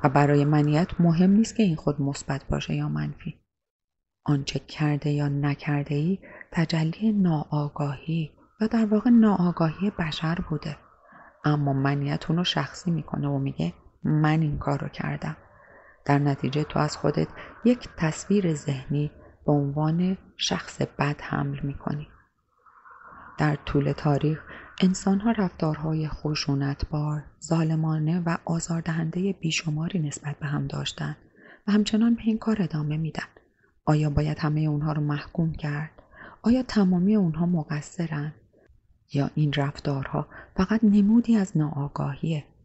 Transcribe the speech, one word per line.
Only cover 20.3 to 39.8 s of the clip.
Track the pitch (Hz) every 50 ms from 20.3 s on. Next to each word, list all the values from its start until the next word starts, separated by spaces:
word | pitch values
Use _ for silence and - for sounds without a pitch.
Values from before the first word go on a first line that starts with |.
| _
شخص | - - - 180 175 - - - - 143 - - -
بد | 139 143 147 -
حمل | - - 143 143 143 139 139 143
می‌کنی. | - 139 139 - - - 147 147 147 - - - _ _ _ _ _ _ _ _ _ - _ - _ - - - - - - - - - - -
در | 151 151 147
طول | - - - - 147 139 147
تاریخ | 143 - - 156 143 135 151 147 156 151 - - - - - - - -
انسان‌ها | - 185 185 - - 196 196 196 208 233
رفتارهای | 226 220 196 180 - - 170 156 151 143 151 160 160 160 156 147
خشونتبار، | - - - 151 151 - - - 139 139 139 139 139 - - - - 151 147 151 151 151 143 - - _
ظالمانه | - - 165 165 160 156 160 156 156 156 156 156 151 151 170 180 170
و | 170 165 - -
آزاردهندهٔ | - 165 165 - - 170 165 160 - 156 165 160 160 165 180 185 196
بیشماری | 185 - - 160 156 - - 160 151 151 160 175 - 185
نسبت | 151 143 - - - 143 147 -
به | 156
هم | 139 147 143 139
داشتند | 139 143 143 139 143 - - 151 147 151 - _ - _ - - - - _ _
و | -
همچنان | 202 208 214 - - 214 226 233 233
به | 226
این | - 226 220 220
کار | - 226 220 202
ادامه | 185 151 - 151 147 147 151
می‌دن. | 156 160 151 - - - - _ - _ _ _ _ _ _ _ _ _
آیا | - 151 151 151 151
باید | 143 147 151 151 151 -
همهٔ | - 151 151 151
اونها | 156 156 147 147 151 156
رو | 151 156
محکوم | 147 147 147 147 - - _ - 165 160
کرد؟ | 151 - - 147 147 147 156 156 _ - _ _ - - - - - _
آیا | - 220 240 262
تمامی | 254 - - 220 202 185 185 175 180 202 214
اونها | 214 190 170 151 156 175
مقصرن؟ | 175 180 165 147 - 160 147 147 - - - 170 160 156 147 147 156 - - _ _ _ _ _ _ _ _ _ _ _ _ _ _
یا | - 143 139 - -
این | 151 151 147
رفتارها | 139 147 139 143 - -